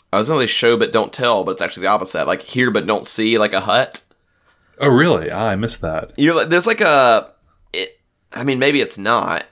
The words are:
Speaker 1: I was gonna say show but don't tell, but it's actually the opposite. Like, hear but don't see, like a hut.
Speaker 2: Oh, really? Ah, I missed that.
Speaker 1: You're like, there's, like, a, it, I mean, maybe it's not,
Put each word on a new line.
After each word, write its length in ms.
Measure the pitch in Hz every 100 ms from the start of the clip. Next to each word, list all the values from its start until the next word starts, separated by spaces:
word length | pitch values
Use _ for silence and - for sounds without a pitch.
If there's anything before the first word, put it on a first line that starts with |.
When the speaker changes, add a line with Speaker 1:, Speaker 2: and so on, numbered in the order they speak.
| -
Speaker 1:
I 60 | 98
was 100 | 110
gonna 120 | 135
say 60 | 120
show 300 | - 120 117
but 160 | 107
don't 200 | 113 107
tell, 320 | - 123 107
but 80 | 92
it's 100 | 92
actually 200 | 87 -
the 100 | 95
opposite. 340 | 104 95 82 73
Like, 160 | 95
hear 280 | - 123 123
but 160 | 107 98
don't 200 | 107 -
see, 320 | - 110 113
like 140 | 107
a 80 | 95
hut. 420 | 98 110 131 - - _ _ _ _ _ _ -
Speaker 2:
Oh, 100 | 139
really? 420 | 131 165 107 80
Ah, 180 | 90 110
I 80 | 98
missed 260 | 113 -
that. 300 | 82 78 - -
Speaker 1:
You're 180 | 147
like, 140 | 165 160
there's, 180 | 175 180
like, 140 | 220
a, 500 | 202 147 127 110 - _ _ _ _
it, 260 | 90 95 - _ _ _
I 120 | -
mean, 140 | 139 131
maybe 220 | 135 143
it's 160 | 110 -
not, 480 | 101 117 95 82 -